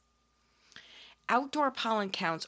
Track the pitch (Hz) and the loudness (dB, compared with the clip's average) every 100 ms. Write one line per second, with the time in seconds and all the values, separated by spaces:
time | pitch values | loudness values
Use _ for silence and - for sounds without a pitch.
0 | _ _ _ _ _ _ _ - - - | _ _ _ _ _ _ _ -20 -20 -20
1 | - - - 233 277 302 277 262 233 220 | -20 -14 0 2 2 0 0 0 0 0
2 | 196 196 175 160 | 0 -2 -2 -2